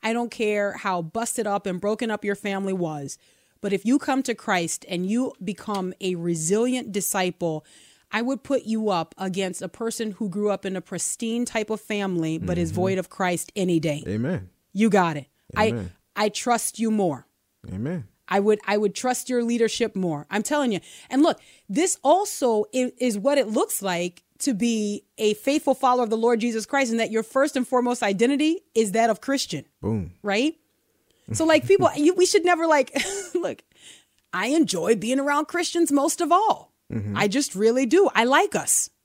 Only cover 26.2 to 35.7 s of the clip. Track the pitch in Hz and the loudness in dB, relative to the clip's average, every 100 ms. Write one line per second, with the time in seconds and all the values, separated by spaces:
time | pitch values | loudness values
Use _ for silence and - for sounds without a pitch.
26.2 | 226 240 240 220 208 277 262 226 226 220 | 2 2 0 -4 -2 0 0 0 0 -2
27.2 | 220 262 294 269 247 247 247 247 208 196 | -2 0 0 0 0 0 0 0 0 2
28.2 | 233 277 302 349 _ - 220 202 226 214 | 2 2 2 0 _ 0 0 2 2 2
29.2 | - 269 - 151 - _ 98 110 85 90 | 0 -2 -2 -8 -10 _ -4 -2 -4 -8
30.2 | 208 202 285 320 _ _ _ _ _ _ | -2 0 0 -2 _ _ _ _ _ _
31.2 | - 113 320 311 - 381 339 - 294 359 | -8 -2 4 4 6 4 4 4 2 4
32.2 | 359 403 339 349 330 302 262 269 233 392 | 4 4 4 2 4 4 2 -2 -4 -6
33.2 | 370 381 208 117 _ _ - - _ _ | -6 -4 -4 -8 _ _ -20 -20 _ _
34.2 | _ 180 214 311 262 180 175 226 214 262 | _ -4 0 2 2 0 0 0 2 0
35.2 | 277 285 302 339 359 | 0 0 0 -4 -2